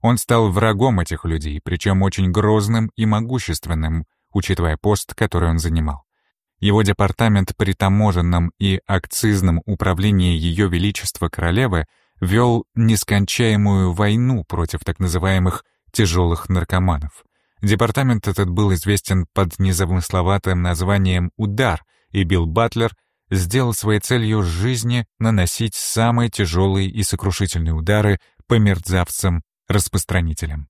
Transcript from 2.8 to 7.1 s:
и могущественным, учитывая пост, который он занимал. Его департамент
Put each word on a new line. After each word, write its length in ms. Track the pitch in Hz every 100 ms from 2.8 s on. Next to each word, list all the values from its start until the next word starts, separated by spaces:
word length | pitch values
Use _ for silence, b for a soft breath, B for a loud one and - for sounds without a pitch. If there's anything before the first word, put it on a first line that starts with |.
| 110 -
и 80 |
могущественным, 1000 | 110 107 113 127 - 80 - 82 80 80 78 _ _
учитывая 440 | 104 - 92 85 78
пост, 380 | 104 104 -
который 360 | - 110 87 85
он 80 | 82
занимал. 460 | 80 80 78 69 _ _ _ _ _ _
Его 200 | 101 101
департамент 720 | 101 101 101